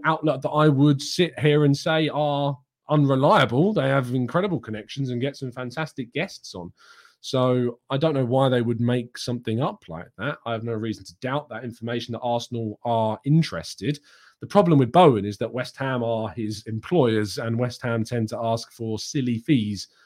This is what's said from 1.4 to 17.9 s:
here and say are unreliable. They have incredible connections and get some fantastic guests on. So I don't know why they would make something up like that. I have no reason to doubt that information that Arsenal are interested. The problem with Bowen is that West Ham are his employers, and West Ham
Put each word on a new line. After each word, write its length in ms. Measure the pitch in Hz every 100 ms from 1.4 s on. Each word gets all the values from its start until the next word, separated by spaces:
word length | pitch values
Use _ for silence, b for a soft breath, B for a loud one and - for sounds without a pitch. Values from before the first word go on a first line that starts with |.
here 240 | 147 147
and 120 | 147 143
say 320 | 175 160 151
are 480 | 139 147 143 143 135 _ _ -
unreliable. 840 | 151 139 131 147 202 120 120 190
They 160 | 208 135
have 260 | 135 123
incredible 460 | 127 123 170 202 165
connections 500 | - 107 104 139 135
and 100 | 120
get 160 | 139 139
some 140 | 131
fantastic 640 | 127 127 135 156 - 117
guests 420 | 139 185 - -
on. 180 | 92 87 - b b b b
So 600 | - 131 127 127 120 - -
I 80 | 139
don't 160 | 160
know 100 | 139
why 240 | 123 131 135
they 140 | 123
would 180 | 117 117
make 380 | 117 123 120 -
something 420 | - 123 120 110
up 240 | 165 208 -
like 200 | 82 - -
that. 200 | 123 156 117
I 60 |
have 120 | 113
no 80 | 117
reason 320 | 110 113 107
to 100 | 95 -
doubt 320 | 127 143 143
that 160 | 113
information 480 | 127 110 113 120 117
that 80 | 117
Arsenal 580 | 123 120 - 117 110 104
are 360 | 120 113 110 107
interested. 760 | 139 160 156 82 82 - 104 143 b b b b
The 60 | 120
problem 320 | 202 175 143
with 120 | 120
Bowen 360 | 170 175 110 101
is 100 | 101
that 140 | 113
West 240 | 117 123 -
Ham 260 | 135 127
are 280 | 117 113 110
his 340 | 113 107 107 -
employers, 720 | 110 - 175 123 110 104 139
and 200 | 113 113
West 240 | 123 -
Ham 220 | 123